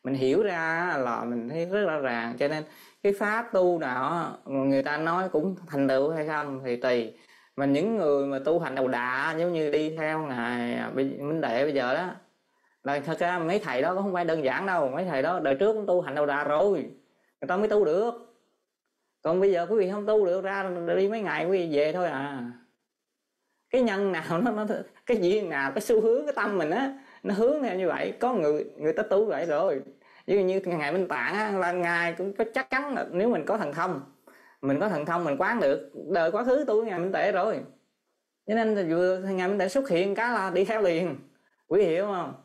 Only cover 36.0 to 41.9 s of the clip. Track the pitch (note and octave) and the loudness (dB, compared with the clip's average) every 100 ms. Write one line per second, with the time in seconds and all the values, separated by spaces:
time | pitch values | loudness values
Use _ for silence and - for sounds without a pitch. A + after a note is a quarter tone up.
36 | D3 F#3 E3 G3+ B3 C#4+ C#4 G#3+ A3+ F3 | -2 2 2 2 2 2 4 2 2 -2
37 | F3+ F3 F3+ G3 G3+ F3+ - _ _ _ | -2 0 2 2 0 -2 -8 _ _ _
38 | _ _ _ _ - A3+ A3 G#3 E3+ E3 | _ _ _ _ -2 0 2 2 2 2
39 | F#3 F#3 F#3+ F#3+ F3+ G3+ F#3 C4+ C4+ A#3+ | 2 2 -2 -2 0 0 0 0 2 2
40 | G3 G3+ A#3 A3+ F#3+ F3 G3 A3 F#3+ E3 | 2 0 0 0 0 0 2 2 2 2
41 | F3+ C3+ - _ _ _ _ F3 F#3 | -2 -6 -14 _ _ _ _ 2 4